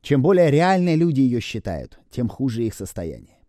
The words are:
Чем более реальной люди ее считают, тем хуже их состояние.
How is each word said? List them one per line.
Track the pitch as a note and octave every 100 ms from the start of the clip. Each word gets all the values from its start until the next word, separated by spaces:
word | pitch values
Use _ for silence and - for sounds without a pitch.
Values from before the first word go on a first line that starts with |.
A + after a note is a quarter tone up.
Чем | - C#3+
более | C#3+ F#3+ E3
реальной | C#3+ F3+ F#3+ F3+ D#3+
люди | E3+ C3+
ее | C3 A#2+
считают, | - A2 G2 D#2+ - - _
тем | - A#2
хуже | - C3+ A2+
их | A2+
состояние. | - G2 - E2+ A#1+ G1+ _